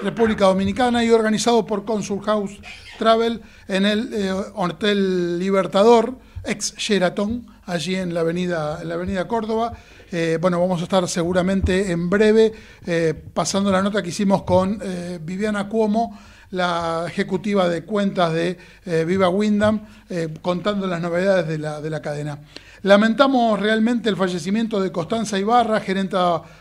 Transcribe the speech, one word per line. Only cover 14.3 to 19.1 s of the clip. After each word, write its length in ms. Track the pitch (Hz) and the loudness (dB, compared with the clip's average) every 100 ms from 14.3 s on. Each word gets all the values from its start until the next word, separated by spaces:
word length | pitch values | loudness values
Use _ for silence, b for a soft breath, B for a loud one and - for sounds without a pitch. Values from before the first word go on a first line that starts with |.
| 196 | 2
con, 360 | - 185 190 208 | 2 2 2 -2
eh, 360 | 196 180 175 175 | -6 -6 -8 -8
Viviana 460 | 156 185 214 208 202 | -8 -4 -2 -2 -2
Cuomo, 500 | 220 214 220 233 B B B B | 0 0 0 -2 B B B B
la 540 | 180 180 170 165 165 170 | -2 -2 0 -2 -4 -4
ejecutiva 640 | - 196 190 208 202 175 | -4 -2 -2 0 2 2
de 160 | 165 | 0
cuentas 480 | - 208 196 175 170 | -2 -2 0 2 0
de, 240 | 160 170 180 B B 185 | 2 -2 -4 B B -4
eh, 180 | 160 | 0
Viva 220 | 160 | 0